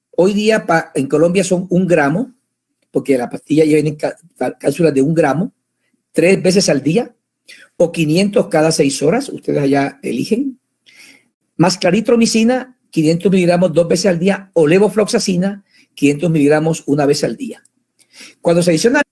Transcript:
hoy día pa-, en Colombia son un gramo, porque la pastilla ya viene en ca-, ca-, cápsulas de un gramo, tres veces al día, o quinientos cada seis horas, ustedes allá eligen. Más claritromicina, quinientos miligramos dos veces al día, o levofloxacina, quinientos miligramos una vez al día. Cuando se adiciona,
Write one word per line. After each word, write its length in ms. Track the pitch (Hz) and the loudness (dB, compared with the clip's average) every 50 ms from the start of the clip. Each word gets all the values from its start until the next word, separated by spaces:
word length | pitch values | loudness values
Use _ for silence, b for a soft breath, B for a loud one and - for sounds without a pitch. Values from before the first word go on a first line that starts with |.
| _ _ _ | _ _ _
hoy 200 | - 170 196 214 | 0 0 2 2
día 340 | 202 208 214 220 214 214 - | 0 0 0 0 0 0 0
pa-, 240 | 170 165 - - - | -2 -2 -2 -4 -4
en 140 | 156 135 135 | -6 -4 -2
Colombia 360 | - 147 160 175 175 196 185 | 0 0 2 2 2 0 0
son 220 | - 185 175 185 - | 0 -2 -2 -2 0
un 180 | 180 170 190 165 | 0 0 2 2
gramo, 480 | 170 160 147 139 151 185 262 - - _ _ _ _ _ _ _ _ _ _ _ | 2 2 2 0 0 -2 -4 -8 -10 _ _ _ _ _ _ _ _ _ _ _
porque 260 | - 143 123 - 139 123 | -6 -4 -2 0 0 -2
la 120 | 120 113 | -2 -6
pastilla 340 | - 127 - - 151 151 160 | -10 -10 -6 -2 0 2 2
ya 100 | 151 151 | 4 2
viene 160 | 156 147 156 | 2 0 -2
en 60 | 147 | -4
ca-, 220 | - - - - - - _ _ - | -6 -6 -8 -8 -10 -18 _ _ -8
ca-, 200 | 127 127 - - | -8 -8 -8 -6
cápsulas 360 | - 143 139 - 170 160 143 | -4 -4 -2 0 0 0 2
de 80 | 135 | 2
un 140 | 135 147 165 | 0 0 0
gramo, 360 | 160 160 143 131 147 190 - - _ _ _ _ _ _ _ _ _ _ _ | 0 0 0 0 -2 -4 -6 -8 _ _ _ _ _ _ _ _ _ _ _
tres 320 | - - 160 175 196 - 147 | -2 0 2 2 2 2 2
veces 260 | 185 175 196 180 - | 2 2 2 2 0
al 140 | 156 139 127 | 0 -2 0
día, 320 | 143 160 226 247 - _ _ _ _ _ _ _ B B B B B B - | 0 0 -2 -2 -4 _ _ _ _ _ _ _ B B B B B B -2
o 140 | 175 165 | -2 -2
quinientos 560 | 170 175 160 151 156 175 202 202 202 233 190 - | 0 -2 -2 0 0 0 0 0 0 -2 -2 0
cada 240 | - 160 156 160 | 0 0 0 2
seis 300 | 160 - 156 139 - - | 2 0 0 0 -2 -2
horas, 280 | 143 147 185 247 277 - | -4 -2 -2 -4 -6 -6
ustedes 340 | - - - - 143 147 143 | -12 -10 -6 -4 -4 -2 0
allá 360 | 139 139 139 139 143 - _ - | 0 0 0 -2 -4 -6 _ -8
eligen. 560 | - - 120 - - 220 220 285 277 247 - _ _ _ _ _ b b b b b b b b b b _ _ _ _ | -8 -6 -6 -4 -4 -4 -4 -4 -4 -8 -12 _ _ _ _ _ b b b b b b b b b b _ _ _ _
Más 220 | - 160 185 - - | -2 0 0 0 -2
claritromicina, 1000 | - 185 170 220 220 - 233 233 226 226 - 226 220 226 254 262 - - _ _ _ _ | -2 0 0 0 0 2 2 2 2 2 2 2 0 0 0 -2 -4 -10 _ _ _ _
quinientos 400 | - 165 156 151 165 170 - 208 | -4 -2 0 0 0 0 0 0
miligramos 420 | 180 190 175 170 175 175 180 180 147 | 2 2 2 2 2 2 2 0 2
dos 140 | 160 175 160 | 0 0 2
veces 200 | 190 180 180 202 | 0 0 0 0
al 120 | 175 165 | 0 0
día, 320 | 180 196 190 - - - - | 0 -2 -2 -2 -6 -4 0
o 140 | 170 160 147 | 2 2 4
levofloxacina, 960 | 165 190 208 202 202 214 208 196 - 220 - - 185 175 180 196 202 202 b b b b b b b | 4 4 2 2 0 0 -2 0 -2 -2 -2 -2 -2 -2 -2 -4 -4 -8 b b b b b b b
quinientos 340 | - - 139 147 147 160 175 | -2 0 0 0 0 0 0
miligramos 540 | 160 156 139 143 151 151 156 160 165 - - | 0 2 2 2 2 2 0 0 -4 -4 -4
una 220 | - 135 151 147 139 | -2 -2 0 2 0
vez 160 | 143 - - | 0 0 -2
al 120 | 131 117 | -6 -6
día. 280 | - - 113 107 - _ _ _ _ _ _ _ _ B B B B B B B B | -8 -10 -12 -12 -14 _ _ _ _ _ _ _ _ B B B B B B B B
Cuando 200 | - 175 170 170 | -2 0 0 2
se 100 | 175 175 | 2 2
adiciona, 300 | 170 156 - 233 269 302 285 _ | 2 2 2 0 0 0 -2 _